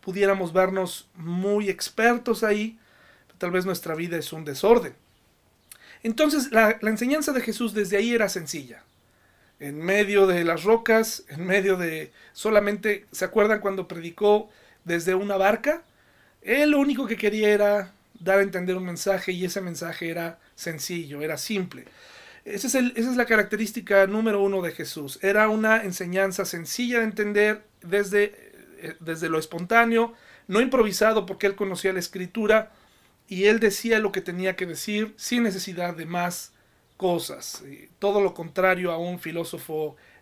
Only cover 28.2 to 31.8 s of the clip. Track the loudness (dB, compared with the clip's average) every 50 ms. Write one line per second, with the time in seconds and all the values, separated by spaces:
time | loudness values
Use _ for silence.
28.2 | 2 0 -2 -10 -20 -20 -20 -20 -20 -20 -20 -16 -14 -14 -14 -12 -10 -8 -6 -4
29.2 | -4 -2 -2 -2 -4 -6 -8 -10 -4 2 4 4 4 4 4 2 0 0 -4 -12
30.2 | -20 -20 -20 -20 _ -2 0 2 2 2 2 2 2 2 2 2 2 2 2 2
31.2 | -2 -4 -4 -2 -2 -2 0 -2 -4 -6 -4 -4